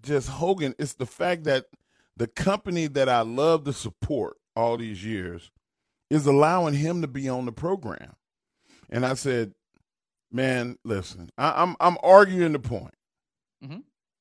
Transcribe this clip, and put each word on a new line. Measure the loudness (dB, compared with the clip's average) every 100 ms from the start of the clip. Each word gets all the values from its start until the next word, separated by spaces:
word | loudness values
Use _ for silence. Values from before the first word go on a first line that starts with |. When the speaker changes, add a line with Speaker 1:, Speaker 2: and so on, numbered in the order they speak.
Speaker 1:
just | -4 -2 -2
Hogan. | -2 -2 0 -4 -4
It's | -8
the | -8 -10
fact | -4 -2 -2
that | 0 -2 -2 _ _ _ _ -8
the | -6
company | -2 -2 -2 -2 -4 -2
that | 0 2
I | 2
love | 2 0 2 2
to | 0
support | -8 -10 -8 -4 -4 -4 -8 _
all | -2 0 0
these | -6 -8
years | -6 -6 -6 -12 -16 _ _ _ _ _ -2
is | 2 4
allowing | 6 6 4 0
him | 0 -2 -2
to | -4
be | -6 -6
on | -4 -6
the |
program." | -6 -4 -4 -6 -12 -14 _ _ _ _ _ _ _ _
And | -4 -2
I |
said, | -2 -2 -2 -4 -8 _ _ _ _ _ _ _
"Man, | -2 -2 -2 -4 -8
listen, | -6 -6 -6 -14 -16 -2
I, | 0 2
I'm, | 0 2
I'm | 2 4
arguing | 8 10 8 4 0
the | -2
point | -4 -8 -10 -20 _ _ _ _ _ _
Speaker 2:
Mm-hmm. | -16 -16 -18 _ _ _